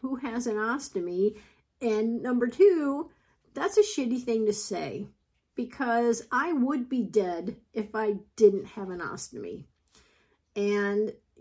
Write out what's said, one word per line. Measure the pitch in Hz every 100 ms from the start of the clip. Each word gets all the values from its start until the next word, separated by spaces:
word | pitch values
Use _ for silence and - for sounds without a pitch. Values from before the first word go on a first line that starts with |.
who | 262 262
has | 277 233 240
an | 214
ostomy. | 226 277 - 185 175 175 208 214 - _ _ -
And | 240 214 226 233
number | 247 247 240
two, | - 403 330 285 285 330 _ _ _ _
that's | - 403 427
a |
shitty | 415 - 240 247
thing | 240 226 214
to |
say | 208 - 175 151 - 202 _ _ _ _ -
because | 240 - 247 233 240 233 -
I | 254 339
would | 302 254 285 240
be | 254
dead | 202 208 185 170 185 - _
if | 226 208
I | 214 220 202 - -
didn't | 208 196 -
have | 214 190
an | 175
ostomy." | 160 - - 117 87 - - _ _ - _ _ _ _ _ 208
And, | 202 202 202 202 220 - _ _